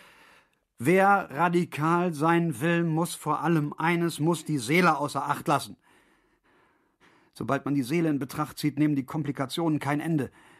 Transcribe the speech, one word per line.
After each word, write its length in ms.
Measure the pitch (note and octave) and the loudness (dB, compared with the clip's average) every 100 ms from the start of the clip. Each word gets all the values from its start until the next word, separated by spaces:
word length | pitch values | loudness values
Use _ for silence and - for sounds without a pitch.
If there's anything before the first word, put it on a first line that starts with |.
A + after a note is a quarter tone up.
| - - - _ _ _ _ - | -20 -20 -20 _ _ _ _ -4
Wer 500 | A#2+ F#3+ G3 G3 E3+ | 2 4 6 4 2
radikal 840 | C3+ F3 F3 E3+ - D#3 F3 F3+ | 0 2 2 0 -2 0 2 0
sein 460 | D3 D#3 E3+ E3+ A#2 | 0 2 4 2 0
will, 240 | D#3+ E3+ | 0 0
muss 300 | E3+ D#3 E3+ | 2 0 -2
vor 260 | - D3+ D3 | -4 -4 -2
allem 340 | D3 E3 D3 | 2 2 0
eines, 440 | - D#3+ E3+ E3+ - | -2 0 2 0 0
muss 280 | D3+ E3 - | 0 0 -2
die 120 | D3 | -4
Seele 380 | A2 E3+ F3+ D3 | 0 4 4 2
außer 320 | C#3+ C#3 C#3+ | -2 -4 -4
Acht 180 | C#3 D3+ | -4 0
lassen. 300 | C#3+ G#2+ - _ _ _ _ _ _ _ _ _ _ _ _ _ _ _ | -2 -2 -18 _ _ _ _ _ _ _ _ _ _ _ _ _ _ _
Sobald 320 | - A2+ C3+ C3+ | -10 -2 -2 0
man 80 | |
die 80 | C#3+ | -2
Seele 260 | A#2+ E3 E3 | 0 0 0
in 100 | C#3 | -2
Betracht 380 | C3+ - D3 - | -4 -6 -8 -4
zieht, 220 | D3 C3 | -4 0
nehmen 180 | D3+ C#3 | 0 0
die 80 | |
Komplikationen 720 | B2+ E3 C#3+ C#3+ C3+ - E3 D3+ | -4 -6 -4 -4 -4 -2 -2 -2
kein 220 | C#3 D3 | -2 -2
Ende. 300 | E3 D#3 A#2 - - | 0 -2 -2 -8 -20